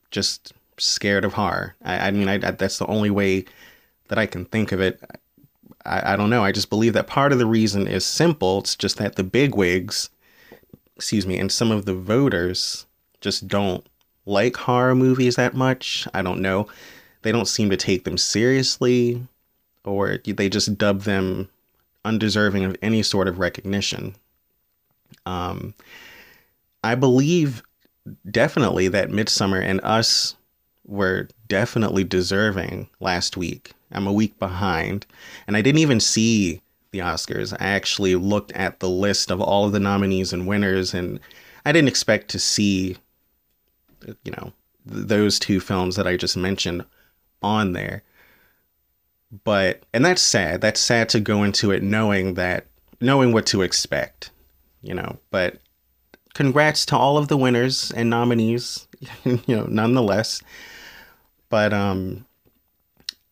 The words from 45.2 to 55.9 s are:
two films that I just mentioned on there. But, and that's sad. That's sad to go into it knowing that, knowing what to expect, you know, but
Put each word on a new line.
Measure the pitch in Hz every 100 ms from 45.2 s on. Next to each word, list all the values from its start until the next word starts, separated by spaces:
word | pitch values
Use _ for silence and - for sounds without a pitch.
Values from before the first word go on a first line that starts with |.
| 104 98
two | - 95
films | - 95 90
that | 92
I | 90 90
just | 87
mentioned | 92 92 98 92 87 - _ _ _ _ _
on | 101 107 98
there. | 87 50 98 - _ _ _ _ _ _ _ _ _ _ _ _ 104
But, | - 101 95 - _
and | 117
that's | 165 180
sad. | - 107 82 90
That's | 107 -
sad | - 120 113
to | 113
go | 104 104
into | 104 - 104
it | 95
knowing | 98 107 107 101 95
that, | 90 90 90 - _ _ _
knowing | 120 139 123
what | 113 -
to | 101
expect, | 90 - - 69 - _ - _ _ _ _ _
you | 101
know, | 90 - - _
but | 101 90 - _ _ _